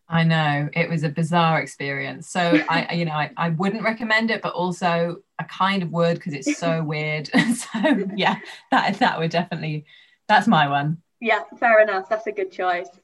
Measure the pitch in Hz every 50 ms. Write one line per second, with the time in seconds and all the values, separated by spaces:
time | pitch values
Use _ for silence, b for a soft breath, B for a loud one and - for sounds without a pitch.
0 | _ - 165 165 165 165 165 160 156 147 143 143 147 147 - 170 170 170 170 160
1 | 151 156 143 - 165 147 180 175 165 165 160 151 - - - - 143 143 139 135
2 | 139 135 135 135 165 - - 190 175 170 175 302 302 - 165 170 - - 170 170
3 | 170 160 151 151 147 139 - - 165 170 165 156 190 196 202 226 185 220 226 220
4 | 240 220 220 220 226 226 220 208 - - - - 175 180 175 - 190 175 170 170
5 | 170 170 170 - - _ _ - 160 - - - 185 190 196 196 175 160 151 170
6 | 170 170 170 170 - 180 143 139 135 - - - 175 170 165 165 160 151 156 151
7 | 151 151 151 156 151 - - 240 - 226 240 - - - - 226 202 311 269 190
8 | 190 190 - - 262 247 202 - B B B B B B 277 220 - - 196 -
9 | 247 185 - - 160 165 165 165 175 - 175 156 156 156 151 151 147 b b b
10 | b b b b b - 214 - - - 190 156 147 143 139 143 143 151 160 -
11 | _ _ _ _ 240 214 220 208 - - - - 262 233 220 214 214 208 196 190
12 | 190 - 226 214 - 220 208 202 190 185 - - 180 180 175 180 185 180 - _